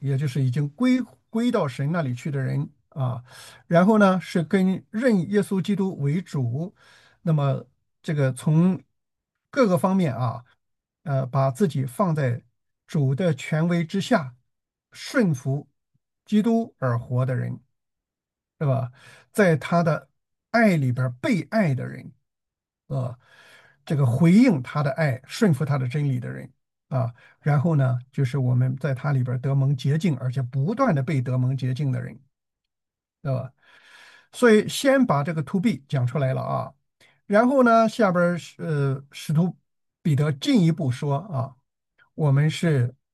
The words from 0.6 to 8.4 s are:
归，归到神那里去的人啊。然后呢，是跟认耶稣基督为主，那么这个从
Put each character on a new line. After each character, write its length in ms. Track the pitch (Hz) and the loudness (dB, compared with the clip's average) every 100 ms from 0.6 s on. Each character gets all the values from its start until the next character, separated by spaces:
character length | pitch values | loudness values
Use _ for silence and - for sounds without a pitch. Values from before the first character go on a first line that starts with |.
| 147 | -4
归， 320 | - 254 254 247 _ _ | -2 0 0 -2 _ _
归 240 | 226 247 | -4 0
到 160 | 226 147 | 0 -2
神 240 | 123 139 | -2 -2
那 80 | 175 | -2
里 140 | 139 | -4
去 160 | 123 160 | -6 -6
的 100 | 139 | -4
人 300 | 131 135 160 - _ | -4 -4 -6 -12 _
啊。 340 | - 127 120 - - - - - | -6 -6 -6 -12 -20 -20 -20 0
然 180 | 170 | 4
后 140 | 185 220 | 4 6
呢， 220 | 196 185 | 4 2
是 200 | - 190 | -2 -4
跟 400 | 160 196 185 185 - | 0 0 0 -2 -6
认 380 | 214 254 202 165 | -2 0 2 0
耶 140 | 208 | -2
稣 180 | 190 190 | 0 -2
基 140 | 190 | -2
督 240 | 196 190 156 | -2 -2 -2
为 240 | 143 170 | -2 -2
主， 500 | - 147 123 131 180 - _ _ _ _ | -4 -4 -4 -4 -8 -12 _ _ _ _
那 100 | 170 | -2
么 340 | 156 139 131 - _ _ _ | 0 0 -2 -8 _ _ _
这 120 | - | -6
个 180 | 151 131 | 0 0
从 480 | 127 | 0